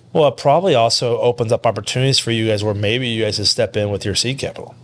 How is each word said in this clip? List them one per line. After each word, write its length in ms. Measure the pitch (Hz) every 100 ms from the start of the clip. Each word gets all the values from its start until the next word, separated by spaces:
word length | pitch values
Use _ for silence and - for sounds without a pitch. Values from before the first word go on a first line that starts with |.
| -
Well, 160 | 156 143
it 80 | -
probably 360 | 143 156 190 127
also 420 | 113 - 127 117
opens 320 | 120 120 113
up 160 | 113 117
opportunities 540 | 104 101 127 135 131
for 100 | -
you 160 | 113 110
guys 160 | 107
where 100 | 107
maybe 340 | 101 104 120 123
you 160 | 110
guys 140 | 107 104
could 100 | 95
step 280 | - 117 107
in 140 | 104
with 140 | 98
your 100 | 104
seed 240 | 90 120 135
capital 380 | - - - -